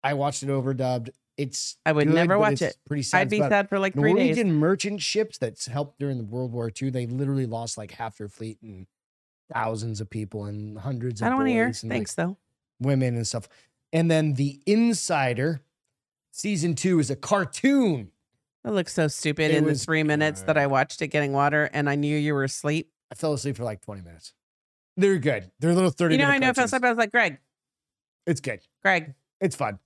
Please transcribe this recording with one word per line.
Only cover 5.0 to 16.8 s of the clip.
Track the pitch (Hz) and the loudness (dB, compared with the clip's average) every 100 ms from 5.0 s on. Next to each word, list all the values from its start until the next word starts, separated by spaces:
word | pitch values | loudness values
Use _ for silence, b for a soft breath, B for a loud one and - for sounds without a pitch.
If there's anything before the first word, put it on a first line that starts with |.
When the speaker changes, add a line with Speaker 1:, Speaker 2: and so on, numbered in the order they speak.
Speaker 1:
ships | - 208 214 - | -4 -2 -2 -4
that | 120 - | -8 -6
helped | - 131 143 _ | -8 -6 -6 _
during | 143 127 | -6 -4
the | |
World | 107 120 127 | -6 -6 -6
War | 120 113 | -4 -6
Two. | - 135 | -4 -4
They | 127 120 | -4 -4
literally | 127 139 139 | -4 -2 0
lost, | 127 117 117 - | -2 -4 -8 -10
like, | 104 | -12
half | - 117 - | -10 -10 -10
their | 104 | -14
fleet | - 110 107 | -10 -12 -12
and | 110 95 92 _ _ _ _ _ _ | -18 -18 -20 _ _ _ _ _ _
thousands | - 113 113 113 107 | -4 -4 -4 -6 -6
of | 107 | -8
people | 113 107 107 | -8 -8 -8
and | 104 104 107 107 | -10 -10 -12 -10
hundreds | 135 123 123 107 | -8 -6 -6 -4
of | 226 | -2
Speaker 2:
I | |
don't | 262 | 0
wanna | 269 | 0
hear. | 233 233 | 2 0
Speaker 1:
boys | 240 | -2
and, | 226 | -4
like, | 240 | -4
Speaker 2:
Thanks, | 202 | -4
though. | - 170 196 _ _ _ _ | -4 -4 -4 _ _ _ _
Speaker 1:
women | 131 135 127 120 | 0 2 2 0
and | 113 | -4
stuff. | 117 - b b b _ | -6 -8 b b b _
And | 160 165 | 0 4
then | 160 156 | 4 2
The | 131 143 139 - | 0 -2 -2 0
Insider, | 208 233 214 - 160 131 120 143 160 _ _ _ _ _ _ _ | 4 4 2 0 0 0 0 -2 -4 _ _ _ _ _ _ _
season | - 208 202 170 | -8 -2 0 0
two | 147 | 0